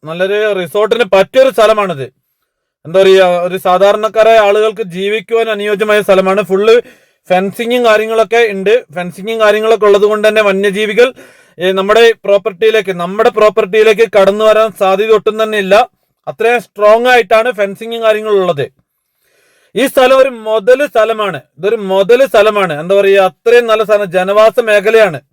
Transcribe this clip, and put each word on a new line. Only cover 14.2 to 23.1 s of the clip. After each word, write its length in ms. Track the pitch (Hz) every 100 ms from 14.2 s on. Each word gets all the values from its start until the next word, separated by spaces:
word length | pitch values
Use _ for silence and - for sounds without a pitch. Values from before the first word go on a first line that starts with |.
| 196 208 220
വരാൻ 180 | 220 220 -
സാധ്യത 320 | 190 190 220 220
ഒട്ടും 180 | 220 220
തന്നെ 160 | 220 214 190
ഇല്ല. 100 | 202 254 _ _ _ -
അത്രയും 340 | 135 226 240 -
സ്ട്രോങ് 420 | - 208 220 247
ആയിട്ടാണ് 360 | 247 196 220 226 208
ഫെൻസിങ്ങും 420 | 202 196 226 233 226
കാര്യങ്ങളും 320 | 214 214 202
ഉള്ളത്. 240 | 185 151 123 _ _ _ _ _ _ _ _ _ _ -
ഈ 40 | 262
സ്ഥലം 240 | - 254 269
ഒരു 100 | 262 240 214
മുതല് 380 | 220 202 262 277
സ്ഥലമാണ്, 480 | 226 220 220 208 151 _ _
ഇതൊരു 200 | 185 226 196
മുതല് 360 | 190 196 240 269
സ്ഥലമാണ്. 440 | 226 208 208 190 147
എന്താ 120 | 170 196
പറയുക, 260 | 196